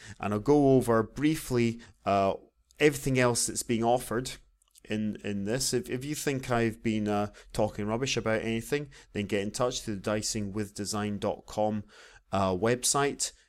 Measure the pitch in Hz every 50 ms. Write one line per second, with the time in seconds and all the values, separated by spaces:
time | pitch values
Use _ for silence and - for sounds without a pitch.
0 | - - 104 - - 98 104 104 101 - 143 147 143 135 135 131 117 120 117 113
1 | 107 107 - - 139 151 156 156 - - 127 120 120 117 113 117 - - - _
2 | _ 101 98 98 98 98 92 - - - _ _ _ _ _ _ 147 151 147 135
3 | - 139 131 127 127 123 120 117 - - 90 - - - 120 110 113 117 120 127
4 | - - - 117 131 127 - - - _ _ _ _ _ _ - _ - 107 107
5 | 107 107 104 - - 101 104 101 98 101 113 131 131 - - 123 120 - 117 127
6 | 131 147 151 143 - 151 139 131 135 - 123 117 117 113 110 - - 117 107 107
7 | 107 104 104 104 104 104 - - - - - - 110 104 - - 104 104 110 117
8 | 135 131 - 120 104 113 110 107 - 113 113 113 113 - 147 147 147 143 - -
9 | - _ _ 101 104 92 110 101 98 107 - - 123 127 127 - - - 107 95
10 | 87 113 107 107 107 - - 113 104 98 92 110 107 98 - - 104 92 110 107
11 | 104 104 104 98 101 104 85 - - - - - 107 107 110 107 104 - - -
12 | - - - - _ _ - 98 98 95 92 90 101 113 123 123 - - - 139
13 | 143 143 - - - - - _ _